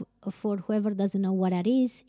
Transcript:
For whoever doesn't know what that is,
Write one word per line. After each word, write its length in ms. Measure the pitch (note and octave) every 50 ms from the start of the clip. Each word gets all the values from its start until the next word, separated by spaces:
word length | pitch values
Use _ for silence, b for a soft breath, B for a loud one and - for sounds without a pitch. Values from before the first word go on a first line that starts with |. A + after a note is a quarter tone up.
| - - _ _ - G3+
For 260 | - - - G#3+ G3+
whoever 340 | G3 F3 - G#3+ G#3+ G3+ G#3+
doesn't 300 | G#3 F#3+ G3+ G3 - G3
know 120 | G3 F#3+ F#3+
what 180 | F#3+ F#3 F#3
that 160 | F3+ F3+ F3
is, 360 | G#3+ B3+ C4 B3+ A#3+ - - -